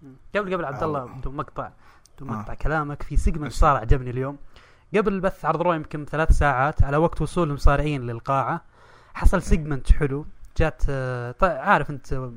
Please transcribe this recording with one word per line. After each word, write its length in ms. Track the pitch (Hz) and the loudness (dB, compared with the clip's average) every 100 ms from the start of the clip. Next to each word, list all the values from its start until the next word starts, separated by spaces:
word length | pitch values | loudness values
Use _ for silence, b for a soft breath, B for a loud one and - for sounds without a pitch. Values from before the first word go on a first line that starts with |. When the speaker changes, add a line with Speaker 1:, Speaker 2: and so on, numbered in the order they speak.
Speaker 1:
مم. 120 | 143 131 - 202 | -20 -20 -8 -6
قبل، 180 | 190 | -4
قبل 100 | 185 | -4
عبد 180 | 147 139 | -4 -4
الله، 200 | 160 147 | -4 -4
Speaker 2:
آه. 20 | |
Speaker 1:
بدون 320 | 123 131 135 143 | -8 -8 -8 -6
مقطع، 340 | - - 120 - B B B - | -8 -8 -12 -14 B B B -16
بدون 140 | 135 | -10
Speaker 2:
آه. 20 | |
Speaker 1:
مقطع 220 | 110 104 | -8 -8
كلامك، 480 | - 139 156 147 143 | -4 -2 0 -4 -6
في 140 | - 143 | -2 2
سيجمنت 340 | - 160 143 | 2 0 -2
Speaker 2:
بس 80 | - | 4
Speaker 1:
صار 180 | 160 135 | 4 4
عجبني 340 | 113 143 123 | 4 4 2
اليوم. 260 | 123 131 143 - B B B B 202 | -4 -6 -8 -14 B B B B 0
قبل 160 | 214 | 2
البث 320 | 196 185 - | 0 -2 -2
عرض 180 | 147 156 | -2 0
رو 100 | 175 | 0
يمكن 320 | 165 151 151 | 0 -2 -10
ثلاث 280 | 143 147 135 | -6 0 4
ساعات، 500 | - 147 127 139 - | 4 4 2 2 2
على 140 | 139 147 | 2 4
وقت 260 | 165 - | 2 0
وصول 260 | 151 - 165 | -4 0 -2
المصارعين 580 | 143 - 143 147 143 120 | 4 4 4 0 -4 -6
للقاعة، 580 | 117 - 135 120 170 - B B B B | -8 -2 0 0 -4 -10 B B B B
حصل 220 | - - 185 | 0 2 2
Speaker 2:
إيه. 80 | |
Speaker 1:
سيجمنت 480 | - 180 151 139 - | 2 0 0 -2 2
حلو. 340 | - 147 139 151 - - - | 2 2 -4 -8 -14 -8 -2
جات، 260 | 160 - - | -2 0 -2
آه، 420 | 139 127 123 120 | -2 -6 -6 -8
ط-، 140 | 123 | 0
عارف 460 | 190 139 165 180 - | 0 2 2 2 2
أنت 400 | 139 - 135 127 | -8 -6 -4 -6